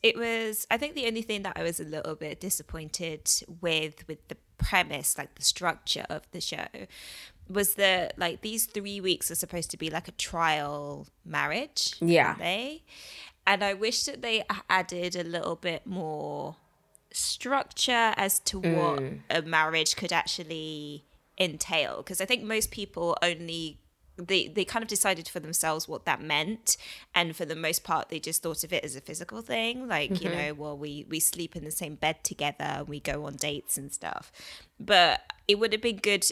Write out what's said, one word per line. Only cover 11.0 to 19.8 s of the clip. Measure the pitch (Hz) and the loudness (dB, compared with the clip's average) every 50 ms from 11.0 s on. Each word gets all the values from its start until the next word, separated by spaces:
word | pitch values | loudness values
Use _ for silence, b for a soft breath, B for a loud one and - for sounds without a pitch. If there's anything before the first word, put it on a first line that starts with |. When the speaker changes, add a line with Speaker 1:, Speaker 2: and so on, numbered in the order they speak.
| 143 - _ _ _ | -12 -16 _ _ _
Speaker 1:
marriage, | 170 156 147 143 147 156 220 285 311 _ - - - - - | -4 0 0 0 2 0 -2 -4 -4 _ -2 -2 -2 -2 0
Speaker 2:
Yeah. | 170 165 170 160 123 85 | 4 6 8 8 8 6
Speaker 1:
aren't | - - | 2 0
they? | 175 170 185 208 247 277 311 320 - B B B B B B B B B B _ _ | -2 -2 -2 -2 -4 -6 -10 -12 -16 B B B B B B B B B B _ _
And | 185 202 190 202 | 2 4 4 4
I | 202 | 0
wish | 202 196 214 220 233 - - | 0 0 0 0 0 0 -2
that | 294 277 - | -4 -6 -6
they | - 233 220 220 - - | -2 0 0 0 0 -2
a-, | 196 196 - - | -4 -4 0 2
added | 185 185 180 - 180 175 175 180 175 | 2 4 4 0 -2 -4 -2 -2 -2
a | 180 170 | -4 -4
little | 170 170 170 - 170 170 | -2 -4 -2 -2 -2 -4
bit | 160 - 180 165 - - | -2 -2 -4 -4 -4 -6
more | - 185 180 170 156 151 151 147 147 147 147 143 147 156 - _ _ _ _ _ _ - _ _ _ | -6 -6 -4 -4 -4 -4 -6 -6 -6 -6 -6 -6 -8 -10 -14 _ _ _ _ _ _ -20 _ _ _
structure | - - - - - - - 247 277 277 - - - - - - 247 233 226 220 - | -4 -2 -2 -2 -2 -4 0 0 0 0 0 -2 -2 0 2 4 6 6 6 4 4
as | - 202 196 - - | 2 2 2 2 2
to | - - - 190 | 0 -2 -2 2
what | 185 170 165 165 170 170 147 139 | 2 4 4 6 4 4 2 0
Speaker 2:
Mm. | 135 131 143 143 - - | -2 -4 -6 -8 -2 0
Speaker 1:
a | - 165 | 0 0
marriage | 156 160 160 156 156 160 160 160 | 2 4 4 4 4 6 4 4